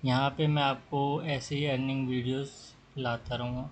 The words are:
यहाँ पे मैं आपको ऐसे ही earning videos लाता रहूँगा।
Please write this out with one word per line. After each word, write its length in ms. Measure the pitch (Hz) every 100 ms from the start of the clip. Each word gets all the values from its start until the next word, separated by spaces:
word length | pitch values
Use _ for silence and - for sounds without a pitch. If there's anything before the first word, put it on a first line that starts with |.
यहाँ 260 | 135 127 139
पे 160 | 135 156
मैं 160 | 151
आपको 600 | 139 127 - 143 143 139
ऐसे 340 | 165 139 - 143
ही 100 | 147
earning 420 | 131 135 135 131
videos 420 | 127 123 131 139 - - - - -
लाता 380 | 127 117 - 123
रहूँगा। 260 | 123 123 139